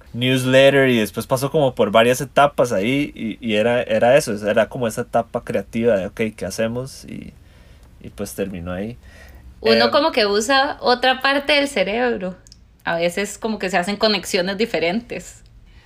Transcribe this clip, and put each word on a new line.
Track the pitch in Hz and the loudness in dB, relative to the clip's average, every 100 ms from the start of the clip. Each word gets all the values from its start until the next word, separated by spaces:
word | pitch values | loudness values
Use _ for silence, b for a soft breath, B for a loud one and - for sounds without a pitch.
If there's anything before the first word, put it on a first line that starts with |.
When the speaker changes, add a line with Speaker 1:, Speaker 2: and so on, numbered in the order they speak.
| - | -12
Speaker 1:
newsletter | 117 127 131 127 131 135 135 131 | -4 0 0 4 6 6 6 4
y | 120 | 2
después | 104 - - | 0 -4 -4
pasó | 131 139 | -4 -2
como | 160 135 - | 0 0 0
por | 107 | 2
varias | 107 120 254 | 4 4 2
etapas | 139 - 143 - 127 | 0 2 2 2 0
ahí | 104 107 139 147 | 0 0 -2 -4
y, | - 113 - 117 | -6 -8 -8 -4
y | 104 | 0
era, | 110 123 | 0 0
era | - 107 117 139 | 0 2 4 4
eso, | 135 104 104 | 2 -4 0
era | 113 107 | 0 0
como | 135 117 | -2 -6
esa | 113 | -6
etapa | 120 117 - 120 | -4 -2 -2 -8
creativa | - 110 101 117 117 101 | -4 -6 -4 -2 0 0
de, | 92 | -2
ok, | - 110 - | -6 -6 -6
¿qué | - | -10
hacemos? | - 113 120 135 - - | -4 -4 -4 -10 -14 -16
Y, | - - - b b b b b - | -16 -16 -20 b b b b b -20
y | - | -18
pues | - 101 | -12 -10
terminó | - 98 95 87 | -6 -8 -8 -8
ahí. | 90 104 120 B B B B B - | -8 -8 -12 B B B B B -2
Speaker 2:
Uno | 220 226 233 | 2 4 4
Speaker 1:
Em, | |
Speaker 2:
como | 294 311 | 2 0
que | 294 208 | 0 0
usa | 202 226 277 285 - | 0 2 2 2 -2
otra | - 247 254 254 | 0 2 2 0
parte | 277 285 277 | 0 -2 0
del | 294 277 | 0 0
cerebro. | - 185 220 247 226 185 180 - - - _ | -2 -2 -2 -2 -4 -8 -12 -20 -20 -20 _
A | 170 170 | -6 -2
veces | 175 185 208 - | -2 -2 -8 -6
como | 226 214 | -6 -4
que | 185 | -2
se | 185 | -2
hacen | 180 202 | -2 0
conexiones | 220 202 - 196 180 202 | 0 0 -2 -2 -2 -2
diferentes. | 226 160 165 214 - - - - - - - b | -2 -2 -2 -2 -6 -14 -14 -20 -20 -20 -20 b